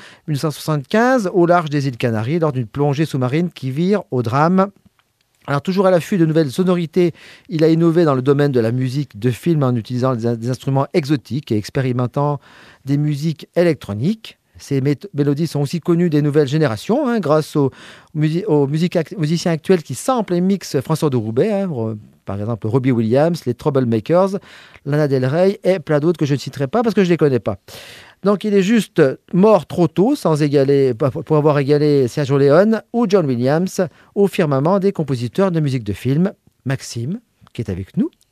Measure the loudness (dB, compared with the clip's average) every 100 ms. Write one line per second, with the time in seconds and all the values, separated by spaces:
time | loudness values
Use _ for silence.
0 | -20 -18 -6 -4 -4 -6 -4 -4 -2 0
1 | 2 2 0 2 4 4 2 -2 -2 -2
2 | -2 -2 -2 -2 -2 -2 -6 -2 -2 0
3 | -2 -2 -2 0 -2 -6 -8 -2 0 0
4 | -2 -4 -2 2 2 2 0 -4 _ _
5 | _ _ _ _ -6 -4 -2 0 2 2
6 | 0 0 2 2 0 0 0 0 -2 0
7 | 0 -2 -14 -20 -8 0 2 4 4 2
8 | 2 2 2 2 2 2 0 -2 -4 -4
9 | -6 -4 -4 -2 -2 0 0 -2 -4 -2
10 | -2 -2 -2 -4 -4 -6 -2 -2 0 -2
11 | -2 -4 -4 -8 -4 -4 -4 -4 -4 -2
12 | -4 -2 -4 -4 -10 -20 -20 _ -4 -2
13 | -2 -2 -4 -6 -6 0 0 0 -6 -4
14 | -4 -4 -10 -20 _ -20 -6 -2 -2 -4
15 | -6 -4 -2 0 -2 -4 -4 -4 -2 0
16 | 2 2 2 0 0 0 0 -2 -2 -2
17 | 0 -2 0 0 0 0 -2 -2 -16 -20
18 | _ -4 -2 -2 0 0 2 0 0 -2
19 | -4 -4 -2 -2 -2 -2 0 0 0 -8
20 | -2 -2 -2 -2 0 -2 -2 -6 -2 -2
21 | 0 -2 -2 0 0 -2 -4 -4 -6 -6
22 | -12 _ -10 -8 -6 -6 -2 0 0 0
23 | 2 2 2 0 -6 -4 -2 0 0 -2
24 | 0 2 2 -2 -12 -20 -20 -16 -4 0
25 | 0 0 0 2 0 2 0 -2 0 0
26 | 0 0 0 -2 -4 -6 -4 0 0 2
27 | 2 4 2 2 -2 -6 -12 -20 -20 -20
28 | -20 _ -2 0 2 2 4 2 2 4
29 | 2 2 _ 2 6 4 2 0 0 2
30 | 0 0 0 0 2 2 4 4 2 2
31 | -2 -2 0 2 4 2 2 2 4 2
32 | 2 -2 -2 2 4 6 4 0 -2 -2
33 | 2 2 2 0 0 0 -2 -4 -6 -6
34 | _ 0 0 2 0 0 0 0 0 -2
35 | -4 -4 -4 -2 0 0 -2 -2 -4 -6
36 | -2 0 -2 -4 _ _ -8 -6 -8 -10
37 | -8 -8 -12 _ _ -10 -8 -8 -6 -4
38 | -4 -6 _